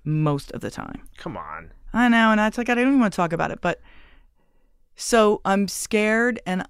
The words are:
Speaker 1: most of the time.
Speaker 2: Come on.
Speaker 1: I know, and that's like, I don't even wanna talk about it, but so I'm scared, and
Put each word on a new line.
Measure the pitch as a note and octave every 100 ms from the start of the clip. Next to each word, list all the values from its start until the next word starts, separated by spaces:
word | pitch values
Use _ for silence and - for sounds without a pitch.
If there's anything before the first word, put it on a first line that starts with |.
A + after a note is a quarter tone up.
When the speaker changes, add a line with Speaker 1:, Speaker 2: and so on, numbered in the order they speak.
Speaker 1:
most | D3+ D#3 D3+ C#3+ -
of | -
the | G#2
time. | - - - - -
Speaker 2:
Come | E3+ G2
on. | D2+ D#2 - - -
Speaker 1:
I | A3 A#3+
know, | A#3 A3+
and | G#3+
that's | G#3+ B3
like, | A#3
I | A#3+
don't | B3+
even | C#4
wanna | G#3+
talk | F#3 E3+
about | E3 D#3+
it, | -
but | C#3 - - - - - _ _ _ _ _ _ _ -
so | - A#3 G#3+ G#3+ G3
I'm | G3 G3
scared, | - - G#3+ G#3+ A3 A#3+ A3+ -
and | F#3 -